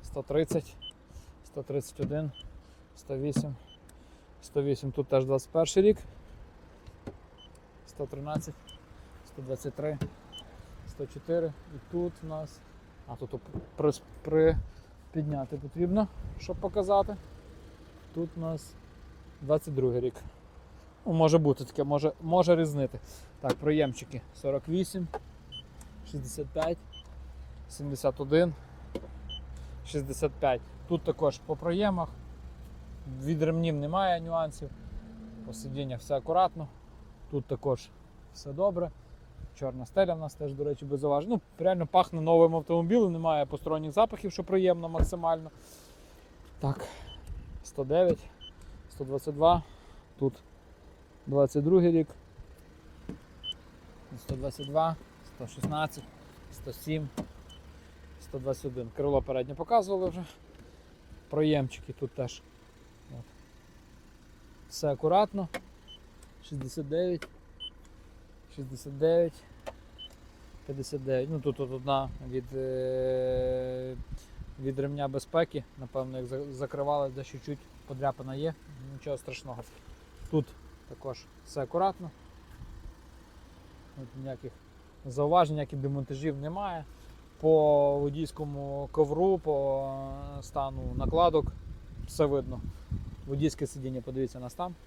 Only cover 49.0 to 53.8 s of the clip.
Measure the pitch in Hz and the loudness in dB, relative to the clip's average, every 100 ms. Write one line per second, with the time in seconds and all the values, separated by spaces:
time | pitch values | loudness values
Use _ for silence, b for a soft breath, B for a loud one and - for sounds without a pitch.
49 | 131 135 - 143 160 175 151 B B B | -4 -2 -2 4 6 6 2 B B B
50 | B - 135 - - - - - - - | B 0 0 0 -20 -20 -20 -20 -20 -20
51 | - - - 139 139 147 147 185 170 165 | -20 -16 -2 4 4 6 6 8 8 6
52 | 151 - - - - - - - - - | 4 -2 -20 -20 -20 -20 -20 -20 -20 -20
53 | - - - - - - - - | -14 -14 -16 -14 -12 -12 -16 -20